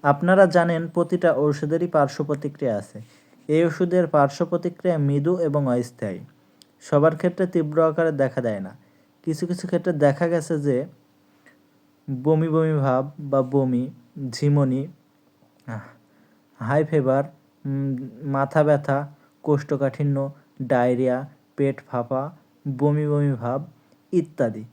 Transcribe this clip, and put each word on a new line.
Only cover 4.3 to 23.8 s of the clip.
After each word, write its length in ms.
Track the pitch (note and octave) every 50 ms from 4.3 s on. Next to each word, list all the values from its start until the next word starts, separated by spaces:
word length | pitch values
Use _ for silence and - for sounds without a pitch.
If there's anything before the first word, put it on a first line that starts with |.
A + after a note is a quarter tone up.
| - - F3
প্রতিক্রিয়া 520 | E3 F3 F3 - F3 F3 - - F#3 E3+
মৃদু 360 | D#3 C#3+ C#3 C#3+ C#3+ C#3+ E3 F3+ F3+ E3+
এবং 140 | D3+ C#3 D3 C#3+
অস্থায়ী, 520 | B2+ B2 B2 A#2+ A#2+ - - A#2 G2+ F#2 - - - _ _ _ _ _ _ - _ _ _ -
সবার 280 | - - C#3+ D3 D#3+ D#3+
ক্ষেত্রে 300 | D#3 - F3+ F3+ - F#3+
তীব্র 300 | F3+ - F3 D#3 D3+ D3+ D#3+ D#3+ D#3+
আকারে 220 | D3+ E3 E3 D#3+
দেখা 300 | D#3 C#3 C3+ C3 - C3+
দেয় 200 | A#2+ A#2 G#2+ G2 F#2+
না। 60 | F#2 - - _ _ _ _ _ _ _ _ _
কিছু 200 | E3 D#3 D#3 F3+ E3+
কিছু 180 | F3+ F3+ -
ক্ষেত্রে 260 | F3+ - E3+ F3 F#3 E3+
দেখা 320 | D3 D3 C#3+ C#3 - F3 E3+ E3+
গেছে 260 | E3+ D3+ - E3+ D3+ C#3+
যে 120 | D3 C3 B2 C#3+ F#3 - _ _ _ _ _ _ _ _ _ _ - _ _ _ _ _ _ _ _ _ _ _ - C#3 B2 B2+
বমি 260 | D3+ D#3+ D#3 D#3+ E3
বমি 260 | D#3 D#3+ D#3+ D#3+ D#3 D3 C3+
ভাব 260 | C3+ B2+ B2+ C3+ C#3+ D3 -
বা 220 | D3 C#3 C3+ C3+
বমি, 420 | C3 B2+ C3+ C#3 C3+ B2+ B2+ A#2+ B2+ C#3 - - _ _ _ D#3+ C#3 B2+ A#2
ঝিমুনি, 520 | - D3+ C#3+ C#3+ D3 C#3 C3 B2+ C3+ C#3 E3+ - _ _ _ _ _ _ _ _ _ _ _ _ _ _
আহ, 120 | - A2+ G#2+ - - - _ _ _ _ _ _ _ _ _ _ _ _ _ -
হাই 140 | A2+ C#3 D3+ D#3 D#3
ফিভার, 340 | D#3+ D3+ C3 C3 C3 C#3 C#3+ - - _ _ _ _ _ _
উম, 300 | C#3+ C3+ C#3 C#3 C#3 C3+ B2 C3+ - A2 A2+ D#3 C#3+ C#3
মাথা 260 | C3+ C#3 C3+ - D#3 D3+
ব্যথা, 340 | D3 D3 C#3+ D3 - C3+ C#3 D3 C#3+ - _ _ _ _ _ -
কোষ্ঠকাঠিন্য, 720 | D3+ D3+ C#3+ D3 - D3 C3 C#3 C3+ C3+ - D3 C#3+ C#3 C#3 C#3 C#3 C#3+ - _ _ _ _ C3 A#2+
ডায়রিয়া, 460 | C#3 B2 B2 B2 B2 A#2+ C3 B2+ B2 B2+ C#3 D3 - _ _ _ _
পেট 220 | - C#3 C#3 C3+ - -
ফাঁপা, 360 | _ - B2 A#2+ A#2+ C3 C3 C3+ D#3 F3+ - _ _ _ _ _ D3 C3+ B2
বমি 260 | C#3+ D3 D3 D3+ D3+
বমি 260 | D3 D3 D3 D3 C#3+ C3+ A2+ A2+
ভাব 160 | A#2+ B2+ C#3 D#3+ - - _